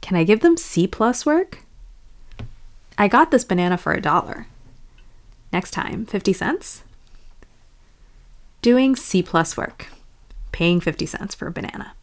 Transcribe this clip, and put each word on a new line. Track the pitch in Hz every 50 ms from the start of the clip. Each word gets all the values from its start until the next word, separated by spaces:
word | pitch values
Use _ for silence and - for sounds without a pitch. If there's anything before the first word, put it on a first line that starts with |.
Can | - - 185
I | 175 165
give | 165 214 220
them | - 339 339
C | 330 - - - 170 170
plus | 190 - - 220 233 247 - -
work? | 302 294 330 392 - - - - - - - - - - - - - - - - - - - - - - - - - - - - - -
I | - 208 202
got | 196 247 320 320
this | - 254 247
banana | - 190 180 180 180 180
for | 175 - -
a | 160 -
dollar. | - 151 151 180 - - - - 226 - - - - - - - - - - - - - - - - - - - - -
Next | - 175 185 -
time, | - 170 - - - - 220
fifty | - - 196 - 202 190
cents?" | - - - 294 415 - - - - - - - - - - - - - - - - - - - _ - - - - - _ - _ - - - - - - - - - - - _
Doing | - 233 240 247 262 269 269
C | - - - - 185 175
plus | - - 165 165 - - -
work, | - - - - - - - - - - - _ - - - - - -
paying | - - 170 170 175 175
fifty | - 170 156 - 156 160
cents | - - 196 196 -
for | - - -
a |
banana | 175 - 196 - - - 202 - - -